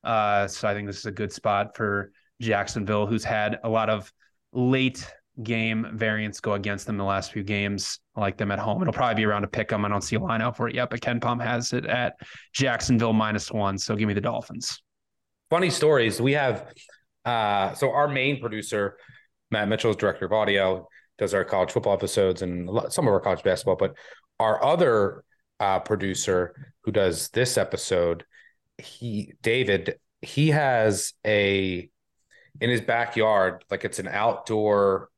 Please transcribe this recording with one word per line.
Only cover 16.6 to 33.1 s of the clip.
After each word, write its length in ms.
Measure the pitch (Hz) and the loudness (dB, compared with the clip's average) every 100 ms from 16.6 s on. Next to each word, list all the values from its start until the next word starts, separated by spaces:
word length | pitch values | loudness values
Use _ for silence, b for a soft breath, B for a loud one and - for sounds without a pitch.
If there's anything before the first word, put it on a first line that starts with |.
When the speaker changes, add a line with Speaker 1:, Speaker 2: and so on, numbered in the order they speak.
| - B B B _ _ 120 | -8 B B B _ _ -2
Speaker 2:
uh, 480 | 117 104 101 98 | 0 2 2 0
so 180 | - 139 | 0 0
our 160 | 143 147 | 2 0
main 320 | 135 131 139 | 2 0 0
producer, 580 | 117 107 101 107 101 - B B B _ _ | -4 -6 -4 -2 -2 -4 B B B _ _
Matt 160 | 110 104 | -2 0
Mitchell, 240 | 110 117 | 2 2
is 60 | 101 | 2
director 280 | 104 - 92 | 0 0 0
of 80 | |
audio, 540 | 107 104 98 95 92 - b b - | 2 2 2 2 0 -6 b b -6
does 160 | 104 | 0
our 120 | 98 92 | 0 0
college 260 | 98 90 | 0 2
football 220 | 123 104 | 0 0
episodes 480 | 98 98 - 95 90 | 0 0 2 2 2
and 260 | 92 87 87 | -4 -6 -4
a 40 | |
lot, 220 | 107 - | -4 -4
some 140 | - 139 | 0 4
of 60 | |
our 60 | 98 | 4
college 240 | 104 90 | 2 0
basketball, 320 | 98 90 - 90 | 2 2 2 2
but 200 | 98 - B B B _ | 0 -2 B B B _
our 240 | 110 107 | 0 2
other, 600 | 131 170 165 113 98 - - _ _ _ | 2 4 6 6 2 -2 -20 _ _ _
uh, 200 | 101 95 | 0 0
producer 920 | - 104 98 92 - 92 87 - - _ | 0 -2 0 -2 0 0 0 -6 -20 _
who 100 | - | -2
does 380 | 104 95 82 - | 2 2 0 -4
this 280 | 110 123 - | -2 0 0
episode, 680 | 95 - - 92 87 85 - b b b b - | -2 -4 -2 0 2 -2 -8 b b b b -20
he, 560 | - - 120 104 101 - | -20 -12 -8 -6 -8 -6
David, 580 | 113 120 107 98 87 - _ _ | 0 0 2 0 0 -8 _ _
he 280 | - - 156 | -8 0 2
has 640 | 147 139 123 110 98 - - 107 | 4 2 2 2 2 -4 -6 0
a, 640 | 104 101 98 95 90 90 _ _ _ _ b b - | 2 4 2 0 -4 -8 _ _ _ _ b b -4
in 100 | 117 | 0
his 120 | 120 | 0
backyard, 840 | - 117 113 | 0 -2 -2